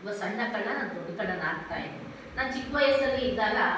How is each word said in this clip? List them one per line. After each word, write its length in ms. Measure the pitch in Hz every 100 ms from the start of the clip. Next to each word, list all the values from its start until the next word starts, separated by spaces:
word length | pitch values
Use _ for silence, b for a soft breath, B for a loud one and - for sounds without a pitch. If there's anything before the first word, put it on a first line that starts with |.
ಇವಾಗ 120 | 196 202
ಸಣ್ಣ 260 | 190 214 220
ಕಳ್ಳ, 120 | 214 208
ನಾನು 300 | 277 190 175
ದೊಡ್ಡ 260 | 170 170
ಕಳ್ಳನ 220 | 185 180 170
ಆಗ್ತಾ 280 | 170 - 165
ಇದ್ದೀನಿ. 600 | 143 135 - - - -
ನಾನು 180 | 262
ಚಿಕ್ಕ 220 | - - 285
ವಯಸ್ಸಲ್ಲಿ 520 | 277 269 269 262 233
ಇದ್ದಾಗ 300 | - 214 - -